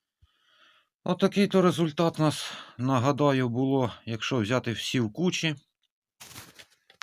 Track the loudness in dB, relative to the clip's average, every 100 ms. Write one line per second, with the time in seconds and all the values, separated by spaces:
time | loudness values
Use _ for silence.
0 | _ _ _ _ _ _ _ _ _ _
1 | -4 0 0 2 2 4 4 2 -2 0
2 | -2 2 0 0 -8 -12 -16 -6 0 2
3 | 2 2 2 2 0 0 0 0 0 -4
4 | -10 -6 -2 -2 0 0 -2 -6 -4 -2
5 | -2 0 -2 0 -4 -4 _ _ _ _
6 | _ _ -20 -20 -20 -20 -20 _ _ _